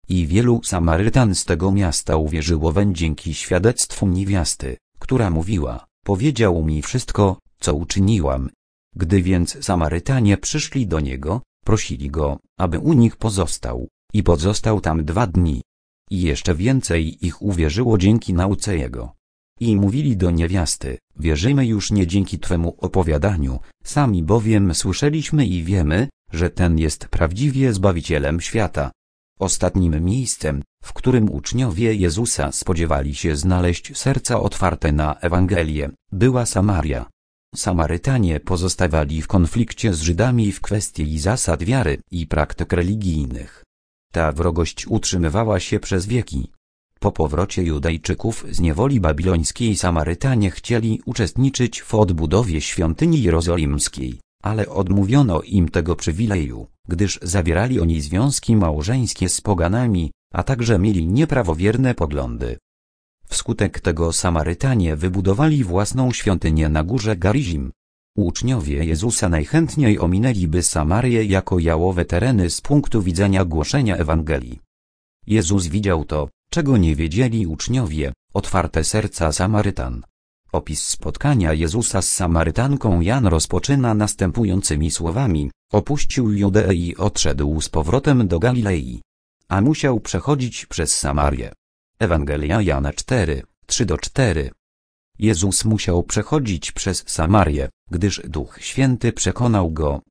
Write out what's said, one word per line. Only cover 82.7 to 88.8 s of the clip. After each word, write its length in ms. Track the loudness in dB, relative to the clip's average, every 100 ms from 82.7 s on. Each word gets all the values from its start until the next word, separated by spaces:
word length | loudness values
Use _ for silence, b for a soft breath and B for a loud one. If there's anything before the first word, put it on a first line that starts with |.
| 2 2 2
Jan 260 | 2 2 4
rozpoczyna 640 | 2 2 -2 0 2 2
następującymi 1000 | 2 0 0 -2 0 0 0 0 0 -2
słowami: 600 | -2 -2 -2 0 0 -2 -8 _
"Opuścił 600 | 0 0 2 2 2 0
Judeę 420 | 2 4 4 4
i 240 | 2 -2 -2
odszedł 640 | -2 0 0 0 0 -2
z 80 | -2
powrotem 580 | -2 0 2 4 2 2
do 120 | 2
Galilei. 640 | 0 0 0 -2